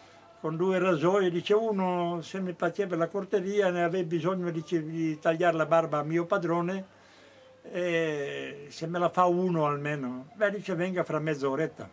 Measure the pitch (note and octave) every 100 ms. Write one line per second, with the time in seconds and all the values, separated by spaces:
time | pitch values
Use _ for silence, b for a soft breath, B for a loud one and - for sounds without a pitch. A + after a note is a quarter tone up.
0 | B B B - D#3+ D#3+ F#3 F#3 F#3 D#3+
1 | E3 G3 F#3 E3+ - G#3 A3+ G3+ F#3 F3+
2 | F3 F3 D#3+ G3 F#3 E3+ E3+ E3 G3 E3+
3 | E3 G3+ F#3+ G#3 F#3 G#3 F#3+ F3 F3 F#3
4 | F3 E3+ D#3 F#3+ F3 E3 D#3+ E3+ D#3 E3
5 | D#3+ D3+ E3+ E3 F3 D#3+ D3+ E3 D#3+ D3
6 | D3 E3 E3+ E3+ E3+ E3+ E3+ F#3+ F#3+ B
7 | B B B B B B - F3+ F3+ E3+
8 | D#3+ D3+ C#3 C#3 C3+ C#3+ C#3+ - E3 F3
9 | E3+ - F3+ F3 F#3 E3 D3+ C#3+ D3 D3+
10 | B2+ B2+ C3 G3 G#3 G3+ F#3 F#3 F#3 F3+
11 | D#3 D#3 D#3 D3 C#3 C3+ D#3 - G#2